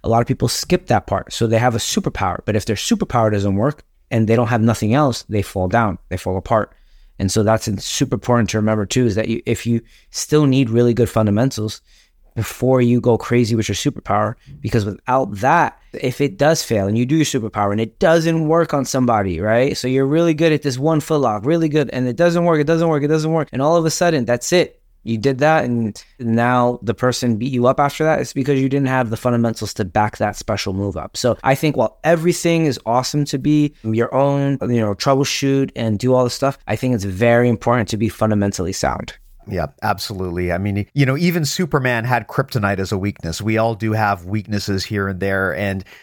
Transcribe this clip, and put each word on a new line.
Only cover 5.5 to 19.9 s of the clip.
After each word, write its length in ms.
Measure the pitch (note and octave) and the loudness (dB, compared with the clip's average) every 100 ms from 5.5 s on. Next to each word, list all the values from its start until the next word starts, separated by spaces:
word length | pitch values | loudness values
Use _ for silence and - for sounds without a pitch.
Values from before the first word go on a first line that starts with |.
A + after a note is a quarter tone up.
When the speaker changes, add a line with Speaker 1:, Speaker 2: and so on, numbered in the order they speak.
| G2 F#2 | -2 0
Speaker 1:
down, 300 | A#2+ A2 F2+ - | 2 0 -2 -8
they 80 | F#2 | -8
fall 180 | - F#2+ | -4 -4
apart. 380 | - A2+ G2+ _ _ - - - | 0 0 0 _ _ -20 -18 -4
And 140 | G2 | -2
so 100 | A2+ | 2
that's 220 | G#2+ A2 - G2 | 2 2 0 -6
super 340 | - - C3+ G#2+ | -6 -4 -2 -2
important 340 | - A#2+ G#2 | 0 0 2
to 80 | A2 | 0
remember 260 | G#2+ A2 | 0 0
too, 220 | G2 B2+ B2 | 0 0 0
is 80 | |
that 140 | G#2+ A2 | 0 -2
you, 140 | A2 - | -4 -2
if 180 | A2 | -4
you 160 | A#2 A#2 - _ _ | 0 -2 -4 _ _
still 340 | - - D3+ | -10 0 2
need 240 | C#3+ C3 A#2+ | 4 4 2
really 240 | A#2 A#2+ | 4 4
good 160 | A#2+ A2+ | 4 2
fundamentals 720 | A2+ G#2+ G2+ C3+ - G#2+ - _ _ _ _ _ | 2 2 2 0 -2 -8 -8 _ _ _ _ _
before 480 | - G#2 - B2+ C3 | -8 -6 -2 2 4
you 180 | A#2+ B2 | 4 4
go 160 | B2 A2 | 4 0
crazy 380 | - B2 A#2 | 2 2 2
with 140 | A2+ G#2+ | 0 -2
your 80 | G2 | -2
superpower, 580 | D3 - - G2+ G#2+ A2+ - C#3+ | -4 -4 -2 0 -2 -4 -16 -12
because 240 | A2 A#2 | -8 -6
without 480 | G2+ G2 - C3 A#2 G2+ | -8 -8 -2 -2 -2 -2
that, 440 | B2 E3+ D3+ - _ | 0 2 0 -4 _
if 280 | - C3 - | -8 -6 -2
it 160 | C#3+ F#2+ | -2 0
does 280 | C#3+ D#3+ | 2 2
fail 240 | - G#2+ G2 | 0 0 0
and 100 | A2 | 0
you 80 | B2 | 2
do 80 | |
your 100 | D#3+ | 2
superpower 460 | D3 C3+ G#2+ - G2+ | 0 -2 -4 -2 0
and 100 | G#2 | 0
it 200 | A2+ - | -2 0
doesn't 480 | F3+ E3 E3 D#3+ D3+ | 4 4 2 0 2
work 260 | E3 D#3+ | 2 2
on 100 | C#3+ | 0
somebody, 540 | B2+ C3+ B2 A2 G2 E2 | -2 0 2 2 0 -2
right? 360 | G#2 A2+ C3+ - | 0 2 2 0
So 100 | |
you're 180 | B2+ | -2